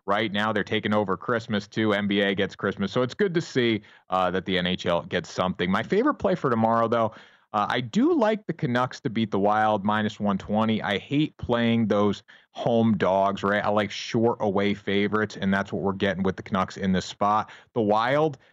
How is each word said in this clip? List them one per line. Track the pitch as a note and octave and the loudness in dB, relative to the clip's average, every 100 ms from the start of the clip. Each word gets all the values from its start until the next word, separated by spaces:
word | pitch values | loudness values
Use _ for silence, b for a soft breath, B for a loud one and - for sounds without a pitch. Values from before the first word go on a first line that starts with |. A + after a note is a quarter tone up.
| - | -2
Right | G2+ A2 | -2 0
now, | G2+ G#2+ | -2 0
they're | G#2 | 0
taking | - G#2+ G#2 | -2 -2 0
over | G#2+ G2 F#2 | 0 0 -2
Christmas, | - A#2 A2+ G#2 - | -2 -4 -2 -4 -4
too. | A2+ A2 | -2 0
N | G2+ G2+ | 2 2
B | G2+ | 2
A | G2+ | 2
gets | G2 F#2+ - | 2 -2 -2
Christmas. | G2+ F#2+ G2 | -4 -2 -2
So | B2+ | -2
it's | B2+ | -2
good | - G3+ | 0 0
to | E3+ | 0
see, | D#3+ C3+ A#2 G#2+ B B B | -2 0 2 0 B B B
uh, | F#2 F2+ | 0 2
that | F#2 | 0
the | F2+ F2+ | 0 0
N | F2+ | 0
H | F2+ F#2 | -2 0
L | E2+ | -2
gets | E2 F2+ D#2+ | 0 -4 -4
something. | - F#2 F2 F2+ | -2 -2 -2 0
My | G2 | 0
favorite | - F#3+ C#4+ | 0 0 0
play | - G3+ | 0 0
for | F#3 C#3+ | 0 0
tomorrow, | A2+ A2+ A#2 A2+ | 2 2 4 2
though, | A#2 A2 B B B B | 2 0 B B B B
uh, | G#2+ G2+ | -2 0
I | B2 | -2
do | B2 G#3 D4 | -2 0 2
like | E4 G#3+ A3 - | 2 2 0 -4
the | |
Canucks | D#3+ D3 B2 B2+ - | -6 -2 0 0 -4
to | B2+ | -6
beat | G#2 A2 | -2 -2
the | G2+ | 2
Wild, | G2+ G#2+ G#2+ G#2+ | 2 4 2 2
minus | G2+ G#2+ G#2 - | 0 0 -2 -2
one | G2+ G2 | -2 -2
twenty. | - G#2+ A2 G#2+ | -2 0 0 0
I | G2 G2+ | -2 -4
hate | - C#3+ D#3 - | -2 -2 -2 -4
playing | - A#2 A#2 A#2 G#2+ | -2 0 2 2 2
those | G#2 G#2 F#2+ - B B | 2 2 0 -8 B B
home | - C3 A#2 A2+ F#2+ | -6 0 2 4 4
dogs, | F#2+ F#2+ G2 G2+ | 2 2 0 0
right? | G2 G#2 | 0 0
I | F#2 | 0
like | G#2 G2+ | 0 -2
short | - - A#2+ A#2 A2+ | -4 -4 0 0 0
away | G#2+ G2 G2+ | 0 0 0
favorites, | G2 - G2 G2+ G#2+ G#2+ - | -2 -2 0 0 0 -2 -2
and | F#2+ | 0
that's | G2 G2 | 0 -2
what | F#2 | -2
we're | F#2+ | -2
getting | F#2+ G2+ F2+ | 0 0 0
with | F#2+ F#2 | -2 -2
the | |
Canucks | - F#2+ F#2 - | -4 -2 -2 -2
in | F#2+ | 0
this | F#2 - | 0 -2
spot. | - G2+ G#2+ G2+ B B | -2 0 0 -2 B B
The | B2 | -2
Wild | G#2 G#2+ A#2+ C#3+ D#3 C3+ b | 2 2 2 2 0 -2 b